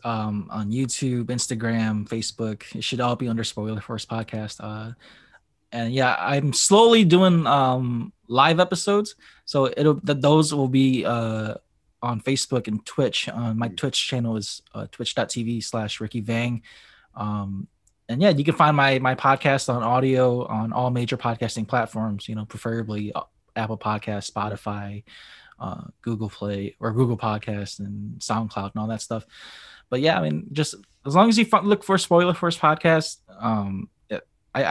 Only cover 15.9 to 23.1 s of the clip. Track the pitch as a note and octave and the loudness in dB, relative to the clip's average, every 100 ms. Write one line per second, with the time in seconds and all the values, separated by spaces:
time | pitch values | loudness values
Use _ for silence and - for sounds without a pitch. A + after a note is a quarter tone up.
15.9 | - A2 A#2+ G#2+ A#2 A#2+ A#2 - - - | -6 -8 -6 -4 -2 -2 -4 -8 -20 -20
16.9 | _ _ - G#2 G#2 G2+ F#2+ - _ _ | _ _ -10 -6 -6 -6 -8 -10 _ _
17.9 | _ - B2 G3 D3 C#3+ D3+ D3+ D3 C#3 | _ -8 2 4 4 2 4 4 6 4
18.9 | C3 C3 B2+ C#3 C3+ D3 C#3 - B2 A2+ | 2 0 2 2 2 2 0 0 -2 0
19.9 | B2 C3 C3 B2+ B2 A#2+ A2 A2+ A#2 B2+ | 2 2 4 4 2 -2 -4 -2 -2 0
20.9 | B2 A#2+ C3 B2 A2+ A2+ - G#2 B2+ A2+ | 0 -2 -2 -2 -2 -4 -4 -2 -2 -2
21.9 | A2 A2 G2+ - A2 G#2+ A2 A#2 A2+ A2 | -4 -4 -6 -8 -10 -10 -8 -6 -4 -4
22.9 | G#2 G#2 | -6 -6